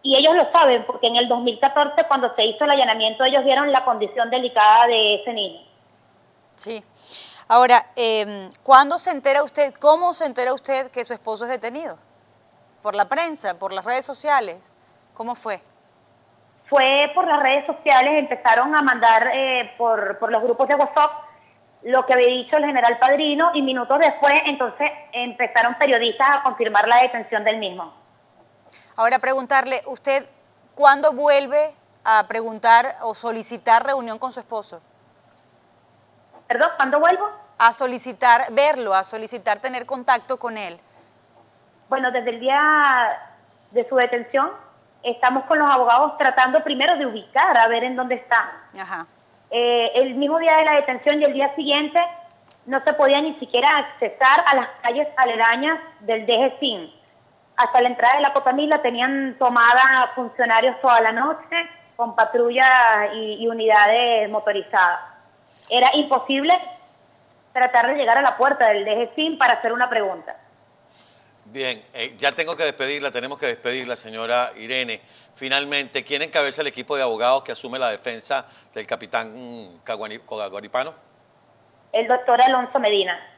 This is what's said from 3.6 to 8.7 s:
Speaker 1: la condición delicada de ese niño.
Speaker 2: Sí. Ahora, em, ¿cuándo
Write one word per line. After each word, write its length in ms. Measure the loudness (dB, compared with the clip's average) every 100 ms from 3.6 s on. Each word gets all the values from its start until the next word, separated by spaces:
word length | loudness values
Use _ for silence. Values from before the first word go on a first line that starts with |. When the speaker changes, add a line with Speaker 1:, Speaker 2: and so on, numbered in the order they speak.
| 2
Speaker 1:
la 120 | 0
condición 460 | 0 -2 -4 -4 -2
delicada 560 | -2 -2 4 6 6 6
de 300 | 4 2 0
ese 180 | -4
niño. 280 | -8 -10 -12 _ _ _ _ _ _ _ _ _ -18
Speaker 2:
Sí. 280 | -14 -14 _ _ _ -20 -20 -20 2
Ahora, 400 | 4 8 4 4 -2
em, 540 | 0 0 -4 -10 -14 -12
¿cuándo 340 | 6